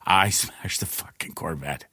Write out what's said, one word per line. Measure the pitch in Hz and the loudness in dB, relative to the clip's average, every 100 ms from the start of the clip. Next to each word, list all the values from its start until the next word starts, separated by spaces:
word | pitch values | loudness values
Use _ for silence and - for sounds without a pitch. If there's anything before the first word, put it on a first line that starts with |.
| - | 4
I | 95 98 | 6 6
<laughs> | |
smashed | 104 113 - 95 - | 4 -2 -6 -6 -4
the | - | -4
fucking | - - - - | -6 -8 -10 -12
Corvette. | 69 80 80 69 71 - | -8 -6 -6 -4 -6 -8